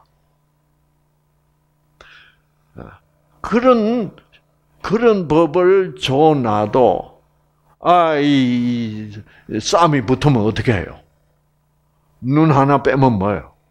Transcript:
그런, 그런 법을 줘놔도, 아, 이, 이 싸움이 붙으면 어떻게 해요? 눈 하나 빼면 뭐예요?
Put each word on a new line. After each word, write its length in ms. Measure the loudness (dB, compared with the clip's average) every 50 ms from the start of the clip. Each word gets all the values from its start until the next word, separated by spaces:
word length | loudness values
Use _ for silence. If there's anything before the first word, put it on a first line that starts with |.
| _ _ _ _ _ _ _ _ _ _ _ _ _ _ _ _ _ _ _ _ _ _ _ _ _ _ _ _ _ _ _ _ _ _ _ _ _ _ _ _ -20 -20 -20 -20 _ _ _ _ _ _ _ _ _ _ _ -20 -20 -20 -20 -20 _ _ _ _ _ _ _ _
그런, 720 | -10 -4 -4 0 2 2 2 2 2 -2 -2 -4 -6 -8 -10 -18 _ _ _ _ _ _ _ _ _ _ _ _ -8
그런 460 | -4 -4 0 2 2 2 2 0 0
법을 680 | 2 2 2 2 0 0 2 2 2 2 0 -2 -8 -10
줘놔도, 1200 | -6 -2 0 2 4 4 2 2 0 -2 -2 -2 -2 0 2 2 2 2 2 0 -6 -12 -20 _ _ _ _ _ _ _ _ _ _ _ _ _
아, 360 | 0 2 2 2 2 2 0
이, 960 | 0 0 2 2 2 2 0 0 -2 -2 -4 -4 -4 -6 -8 -10 -12 -14 -14 -16 -18 -20 _ _ _ _ -10
이 100 | -10 -8
싸움이 460 | -6 -4 -2 0 0 0 0 -2 0
붙으면 360 | -2 -2 0 0 0 0 0 0
어떻게 300 | -2 -4 -4 -2 -2 -2
해요? 280 | -4 -4 -10 -14 -20 _ _ _ _ _ _ _ _ _ _ _ _ _ _ _ _ _ _ _ _ _ _ _ -12
눈 300 | -6 -2 0 2 2 4
하나 320 | 4 4 4 2 2 0 0
빼면 360 | 0 0 2 2 2 2 0
뭐예요? 340 | -2 -2 -4 -4 -8 -12 _ _ _ _